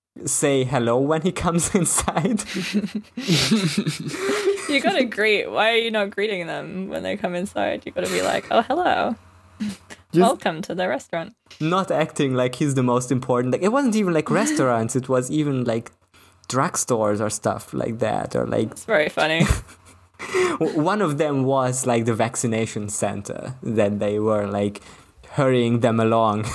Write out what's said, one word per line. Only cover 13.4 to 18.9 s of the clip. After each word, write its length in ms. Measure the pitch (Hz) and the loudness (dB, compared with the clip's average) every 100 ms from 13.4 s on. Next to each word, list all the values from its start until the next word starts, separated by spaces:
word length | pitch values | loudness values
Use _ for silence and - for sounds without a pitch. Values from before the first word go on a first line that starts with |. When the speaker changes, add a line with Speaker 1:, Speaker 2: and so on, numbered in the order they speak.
| 127 | 2
Speaker 1:
Like, 120 | 123 | 0
it 100 | 196 | 2
wasn't 220 | 269 269 214 | 2 2 2
even, 160 | 185 | 2
like, 160 | 160 156 | 0 2
Speaker 2:
<laughs> 100 | 180 | 0
Speaker 1:
restaurants. 520 | 294 302 131 117 113 131 | 2 2 2 2 0 -2
It 140 | 127 | 0
was 200 | 127 127 | 0 0
even, 360 | 151 147 131 120 | -2 0 0 -2
like, 260 | 117 - - _ - - _ - | -2 -6 -18 _ -20 -20 _ -4
drugstores 720 | 127 143 - - 117 107 104 | -2 0 -2 0 2 2 2
or 100 | 107 | -2
stuff 440 | - 107 113 - | -2 -2 -2 -4
like 260 | 135 120 113 | -4 -4 -2
that, 340 | 110 110 - - | -2 0 -2 -2
or, 120 | 117 | 0
like, 240 | 113 113 | 0 -2
Speaker 2:
It's 140 | - | -6
very 240 | - | 0